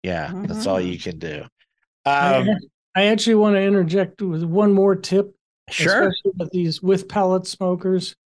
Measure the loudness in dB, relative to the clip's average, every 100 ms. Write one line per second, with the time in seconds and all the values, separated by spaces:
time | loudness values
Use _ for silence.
0 | -6 -6 -8 -10 -10 -6 -2 -2 -2 -6
1 | -10 -10 -10 -10 -14 _ _ _ _ _
2 | 0 2 4 2 2 -2 -6 _ _ 0
3 | 2 2 2 4 4 4 2 2 2 0
4 | -2 -4 -6 -4 -2 2 4 4 4 2
5 | 0 0 -2 _ _ _ -10 -2 0 2
6 | 0 0 -4 -4 -6 -2 -2 -2 0 0
7 | 0 -2 0 0 -4 -6 -4 -2 0 -2
8 | -4 -16